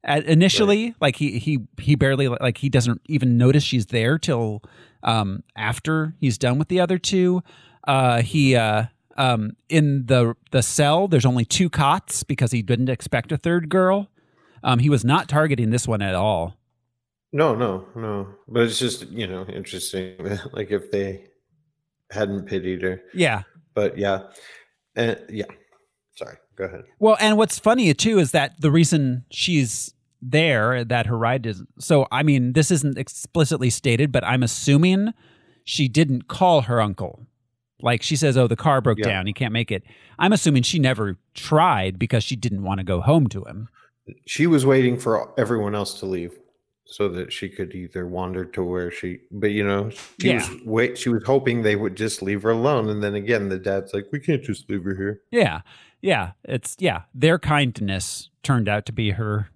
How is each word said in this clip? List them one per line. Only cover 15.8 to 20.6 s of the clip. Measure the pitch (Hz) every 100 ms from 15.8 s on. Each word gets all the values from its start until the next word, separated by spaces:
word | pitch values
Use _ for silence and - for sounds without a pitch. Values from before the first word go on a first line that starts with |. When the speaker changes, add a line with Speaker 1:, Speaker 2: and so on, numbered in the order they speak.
| 120
Speaker 1:
one | 107
at | 98
all. | 90 104 92 87 - _ _ _ _ _ _ _
Speaker 2:
No, | 143 156
no, | 113 117 92 -
no. | 117 110 101 95 - -
But | 117
it's | 117 110
just, | 123 - -
you | 110 98
know, | 92 95
interesting. | 95 92 92 - 95 92 92
<laughs> | 92 101 -
Like, | -